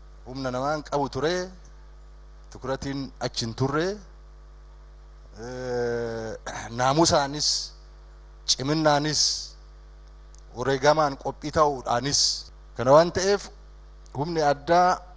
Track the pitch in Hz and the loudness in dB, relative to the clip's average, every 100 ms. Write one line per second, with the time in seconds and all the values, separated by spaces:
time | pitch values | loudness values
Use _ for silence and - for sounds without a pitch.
0 | - - 120 131 131 127 139 156 143 143 | -20 -20 -14 -6 -4 -2 -2 -4 -4 -2
1 | 135 135 151 180 185 185 - - - - | -2 -2 -2 -2 -6 -12 -20 -20 -20 -20
2 | - - - - - 107 123 131 139 139 | -20 -20 -20 -20 -20 -12 -6 -6 -6 -8
3 | 127 - 123 - 113 113 135 147 180 208 | -8 -8 -8 -6 -6 -2 -2 0 -2 -6
4 | - - - - - - - - - - | -14 -20 -20 -20 -20 -20 -20 -20 -20 -20
5 | - - - 104 117 127 127 123 120 117 | -20 -20 -20 -14 -12 -8 -4 -2 -2 -2
6 | 117 113 110 - - - 110 117 131 147 | -4 -6 -8 -10 -10 -10 -8 0 2 4
7 | 165 165 139 147 - - - - - - | 6 4 2 -2 -2 -2 -6 -14 -20 -20
8 | - - - - - - 135 160 156 143 | -20 -20 -20 -10 -4 -2 0 2 4 4
9 | 151 143 - - - - - - - - | 2 0 -2 -2 -10 -18 -20 -20 -20 -20
10 | - - - - - 113 123 135 143 156 | -20 -20 -20 -20 -16 -6 -2 2 4 4
11 | 147 135 135 - 151 165 147 131 113 120 | 2 -2 -8 -8 -2 2 2 0 -2 -2
12 | 139 - - - - - - - 120 151 | 0 0 0 -2 -10 -20 -14 -2 6 6
13 | 170 180 190 202 - - - - - - | 6 2 0 0 -2 -16 -20 -20 -20 -20
14 | - 127 156 160 147 139 139 170 180 175 | -12 -6 -4 0 0 0 2 4 4 2
15 | - | -6